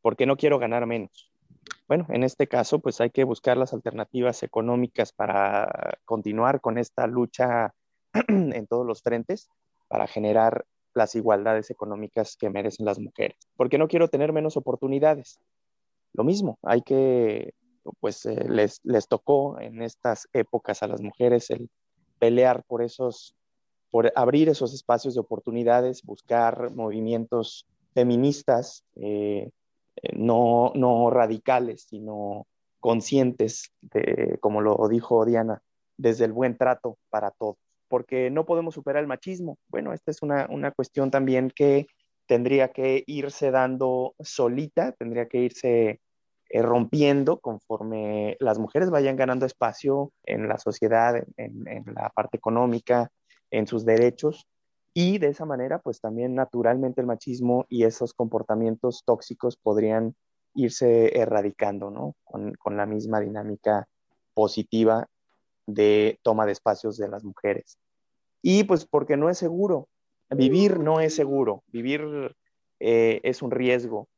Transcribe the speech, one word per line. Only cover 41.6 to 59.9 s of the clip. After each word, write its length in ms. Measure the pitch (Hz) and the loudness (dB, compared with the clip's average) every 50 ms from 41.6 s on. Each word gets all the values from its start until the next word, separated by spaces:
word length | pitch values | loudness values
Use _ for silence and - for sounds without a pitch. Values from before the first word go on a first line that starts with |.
| 147 143 139 139 139 - _ _ _ _ _ _ _ | 4 4 4 4 2 -2 _ _ _ _ _ _ _
tendría 460 | _ 127 120 123 123 139 139 131 131 | _ 2 2 4 4 4 4 4 2
que 320 | - - 131 135 131 135 131 | 0 -2 0 0 0 0 -2
irse 460 | - 147 143 139 139 139 - 151 135 | -4 -8 -6 -6 -8 -6 -2 -2 2
dando 640 | 127 131 127 127 131 127 135 131 127 127 127 131 - _ | 2 2 2 2 0 -2 -2 0 0 -2 -2 -6 -8 _
solita, 720 | - - - - 131 117 120 135 156 147 _ - 165 131 | -18 -12 -4 0 0 0 0 -2 -6 -2 _ -2 -2 -2
tendría 380 | 127 _ 120 117 117 120 117 120 | -4 _ -10 -6 -4 -6 -6 -2
que 100 | - 123 | -2 0
irse, 600 | 123 120 - - - 127 120 117 113 107 104 - _ _ _ _ _ _ _ _ _ _ | 0 0 -2 -4 -2 2 2 4 2 2 0 -6 _ _ _ _ _ _ _ _ _ _
eh, 140 | - 113 | 0 0
rompiendo 760 | 117 117 120 120 113 - - 151 147 143 143 143 139 139 170 - | 2 4 2 2 2 0 2 2 4 4 4 4 2 0 0 -2
conforme 960 | - 127 110 104 _ _ 113 107 107 110 110 107 107 107 107 107 104 107 95 - | -4 -8 -8 -8 _ _ -8 -6 -6 -6 -6 -6 -6 -4 -4 -4 -4 -4 -4 -2
las 180 | - 117 107 110 | 0 0 0 0
mujeres 320 | 110 107 - 151 185 185 | -2 -2 0 0 0 2
vayan 240 | 165 147 139 135 135 | 2 2 2 0 0
ganando 320 | 131 135 127 127 127 135 | 0 0 0 0 -2 -2
espacio 680 | 127 - _ 127 113 107 - - 139 135 139 143 143 _ _ _ | -4 -2 _ -4 -4 -4 -2 -2 -2 0 0 -2 -6 _ _ _
en 240 | - 104 110 107 107 | -6 -6 -4 -2 -4
la 100 | 104 107 | -4 -4
sociedad, 580 | - 110 104 - - 107 113 113 117 120 120 | -4 -6 -4 -2 0 2 4 4 4 2 0
en, 100 | 117 - - - | -2 -4 -8 -12
en, 320 | - 113 110 110 110 110 - | -14 -14 -12 -12 -14 -14 -12
en 260 | 113 110 113 113 113 | -14 -14 -14 -14 -10
la 160 | 113 - 110 | -10 -10 -6
parte 260 | _ - 104 - - | _ -4 -4 -4 -6
económica, 720 | 110 - 113 113 120 123 123 117 117 - - 123 120 120 - _ _ _ _ _ _ _ _ | -6 -4 -2 0 2 2 0 0 -4 0 0 0 0 0 -2 _ _ _ _ _ _ _ _
en 160 | - 113 107 101 | -4 -4 -2 -2
sus 160 | - 113 113 | -4 -2 2
derechos, 640 | 113 113 113 120 123 120 - - 151 - - _ _ _ _ _ _ _ _ _ _ | 4 4 6 6 4 2 0 -4 -4 -4 -4 _ _ _ _ _ _ _ _ _ _
y 260 | _ 170 175 180 196 208 | _ 0 2 2 2 2
de 100 | 165 143 | 0 0
esa 160 | 143 - 160 | 0 -2 -6
manera, 340 | 156 143 123 123 135 151 - | -8 -6 -6 -4 -4 -4 -4
pues, 220 | _ 131 113 - | _ -8 -10 -8
también 340 | - 110 110 117 120 127 127 | -8 -8 -6 -4 -4 -2 -2
naturalmente 640 | 127 131 - - 120 113 117 120 127 135 127 123 - | -2 -2 -2 -2 0 2 2 2 2 0 -2 -2 -2
el 60 | 127 | -2
machismo 600 | 123 117 113 - - 123 123 123 120 123 123 131 _ | -2 -4 -6 -6 -10 -6 -4 0 0 0 0 0 _
y 160 | 123 120 113 | 0 2 2
esos 300 | 113 113 - 123 117 - | 2 2 0 -8 -8 -4
comportamientos 880 | _ 120 113 110 110 117 - 110 110 113 113 110 113 - 127 117 - _ | _ -6 -2 -2 -4 -2 -2 -2 0 0 -2 -2 -2 -2 -4 -4 -2 _
tóxicos 520 | - 117 117 - - 117 _ - 123 117 | 0 0 0 -2 -16 -14 _ -4 -4 -4
podrían 600 | _ _ 110 104 107 110 110 | _ _ 0 2 2 2 2